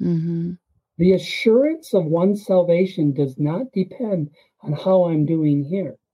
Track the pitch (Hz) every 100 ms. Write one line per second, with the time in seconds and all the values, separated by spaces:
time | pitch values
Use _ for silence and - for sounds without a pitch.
0 | 175 170 165 170 170 180 _ _ _ -
1 | 175 185 - - 233 226 294 320 - 208
2 | 156 165 185 208 - 185 170 170 185 185
3 | 151 139 139 127 147 175 254 196 185 -
4 | 233 185 147 _ _ _ - 147 190 190
5 | 175 160 147 165 151 143 143 196 160 113
6 | _